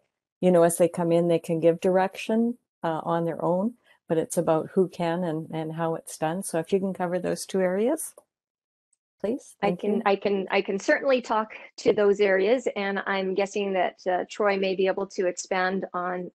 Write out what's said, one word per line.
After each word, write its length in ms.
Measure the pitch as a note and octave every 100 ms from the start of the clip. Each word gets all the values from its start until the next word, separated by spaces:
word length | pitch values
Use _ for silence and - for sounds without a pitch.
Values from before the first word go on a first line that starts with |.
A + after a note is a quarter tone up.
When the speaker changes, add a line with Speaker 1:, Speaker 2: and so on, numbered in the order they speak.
| _ _ _ -
Speaker 1:
you 100 | F3+
know, 140 | F3
as 140 | E3+ E3+
they 100 | E3+
come 240 | F3+ E3+
in, 160 | E3+ E3+
they 100 | E3
can 220 | - E3
give 200 | E3+ E3+
direction, 800 | F#3+ F#3 F#3+ - - A3 A#3 B3 _ _
uh, 200 | E3 D#3+
on 200 | - E3+
their 160 | E3 -
own, 300 | D#3+ F3+ A3+ - _ _ -
but 100 | D#3+
it's 180 | - F3+
about 340 | E3 D#3+ -
who 180 | F#3+ F3
can 340 | - E3+ F3
and, 260 | F3 D#3 D#3+
and 220 | D#3+ D#3+
how 200 | D#3+ E3
it's 240 | E3 - -
done. 240 | D#3 F#3
So 160 | - E3
if 140 | D#3+
you 80 | G3
can 120 | F#3+
cover 280 | F3+ F3 F3+
those 260 | E3+ F3 -
two 140 | F#3+
areas, 540 | F3+ F#3+ A#3 D#4+ - - _ _ _ _ _ _ _ _ _ _
please. 340 | G3+ C#4 - -
Speaker 2:
I 60 | G3+
Speaker 1:
Thank 140 | F3+
Speaker 2:
can, 140 | G#3 A3
Speaker 1:
you. 60 | G3+
Speaker 2:
I 100 | G3
can, 320 | G#3 G3 F#3
I 120 | G3
can 160 | G#3 F#3+
certainly 420 | - D4+ C#4 B3+
talk 320 | A#3+ A3 A3 - - -
to 160 | B3
those 280 | G#3 G3+ G3+
areas, 460 | G3+ F#3+ G3 B3+ -
and 280 | G#3 G3 G3 -
I'm 280 | G3 F#3+
guessing 400 | F#3+ G3 G#3 G3
that, 260 | F#3+ - - F#3
uh, 180 | F3+ -
Troy 260 | - G#3 G3
may 180 | F#3+
be 120 | F#3+ F#3+
able 200 | G3 F#3+
to 180 | - F3+
expand 580 | - - F#3+ F#3 F#3+ -
on 380 | F3+ F3+ F3+ F3